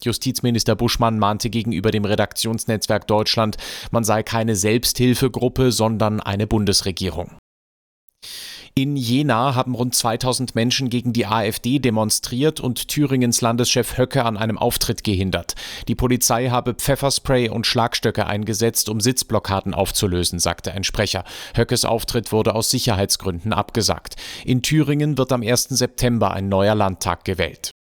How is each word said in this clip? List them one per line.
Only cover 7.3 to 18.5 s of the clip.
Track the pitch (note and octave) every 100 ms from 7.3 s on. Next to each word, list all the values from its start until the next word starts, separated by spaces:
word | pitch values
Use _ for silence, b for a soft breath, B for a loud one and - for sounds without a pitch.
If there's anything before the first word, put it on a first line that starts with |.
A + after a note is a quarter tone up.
| - _ _ _ _ _ _ _ _ B B B B B -
In | C3+ C#3+
Jena | A2+ B2+ D3+ A2+ C3+ B2+
haben | B2
rund | A#2 B2 -
zweitausend | A#2 A#2 B2+ B2 B2
Menschen | A2+ A#2+ B2+ C3
gegen | A#2+ B2
die | A#2 G2+
A | A2
F | G#2 -
D | A#2+ C#3
demonstriert | B2 A2 G#2+ - - A#2+ D#3 D#3
und | B2+ A#2 -
Thüringens | D3 C#3+ C3+ A#2+ -
Landeschef | A#2 A#2+ A#2+ B2+ A2 -
Höcke | B2+ C#3+
an | A#2 G#2
einem | A2+ G#2
Auftritt | A#2+ - - G#2+
gehindert. | - F#2 F#2+ F2 - B B B -
Die | A2
Polizei | B2+ B2+ - A#2+ B2+
habe | A#2+ A#2+ G#2+
Pfefferspray | - C3+ C#3 - - B2+ A#2
und | A#2 G#2+
Schlagstöcke | A#2+ A#2 - A#2 A2 G2+
eingesetzt, | G#2 G#2+